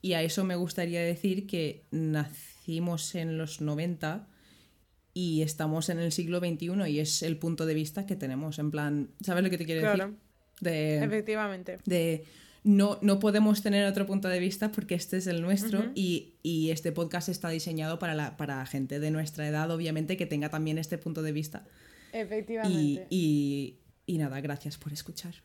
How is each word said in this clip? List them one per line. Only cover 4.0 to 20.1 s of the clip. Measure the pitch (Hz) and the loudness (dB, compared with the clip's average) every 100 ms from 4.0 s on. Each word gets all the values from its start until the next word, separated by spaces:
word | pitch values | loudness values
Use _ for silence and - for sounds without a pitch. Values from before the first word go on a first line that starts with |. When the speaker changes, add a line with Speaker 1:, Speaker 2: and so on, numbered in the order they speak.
| 156 180 - _ - - - _ _ _ _ | -4 -6 -10 _ -20 -20 -20 _ _ _ _
Speaker 1:
y | 180 180 156 | -4 0 2
estamos | 156 156 156 156 156 | 0 0 -2 0 0
en | 170 | 0
el | 170 | 0
siglo | 156 160 175 | 0 0 0
veintiuno | 175 160 170 190 175 | 0 -2 -2 0 0
y | 147 | 0
es | 151 - | 0 0
el | 165 156 | -2 -2
punto | 170 165 | -2 0
de | 160 | 0
vista | 156 156 175 196 | 0 0 -4 -4
que | 190 | -4
tenemos, | 135 131 156 151 | -4 -4 -4 -2
en | 151 | -2
plan, | 151 147 147 139 - | 0 0 0 -2 -6
¿sabes | - 180 | -2 2
lo | 190 | 2
que | 175 | 0
te | |
quiero | 160 160 | -2 2
Speaker 2:
Claro. | 185 202 190 | 4 2 0
Speaker 1:
decir? | 214 _ _ _ - | -8 _ _ _ -6
De, | 175 160 156 151 | -2 2 2 2
Speaker 2:
Efectivamente. | 202 214 214 214 208 190 185 180 - | 2 0 0 -2 -2 -4 -8 -6 0
Speaker 1:
de | 180 165 160 156 - - - | 2 2 0 -4 -20 -20 0
no, | 208 202 202 202 | 6 8 8 4
no | 202 196 | 4 6
podemos | 214 208 214 208 | 6 6 6 6
tener | 208 202 202 | 4 4 4
otro | 202 196 | 2 0
punto | 196 190 | 0 0
de | 180 | 2
vista | 180 196 214 | 0 0 0
porque | 214 214 | 0 -2
este | 175 - 185 | -2 0 -2
es | 185 | 0
el | 170 | 0
nuestro | 170 196 220 196 | 2 2 2 0
Speaker 2:
Ujú. | 233 | 0
Speaker 1:
y, | 269 185 170 - - | 0 0 0 -2 -6
y | 156 165 160 | -2 2 2
este | 160 170 | 2 0
podcast | 156 170 180 165 | -2 -2 -2 -4
está | 175 170 | -4 -2
diseñado | 160 160 160 156 165 | -2 -2 -2 -2 -2
para | 175 | -2
la, | 156 143 151 | -2 -2 -4
para | 143 135 131 | -4 -4 -4
gente | 143 131 143 | -4 -2 -2
de | 151 | 0
nuestra | 156 151 151 151 | 0 -2 -4 -2
edad, | 151 160 | 0 0
obviamente, | 165 165 156 156 | 0 0 -2 -2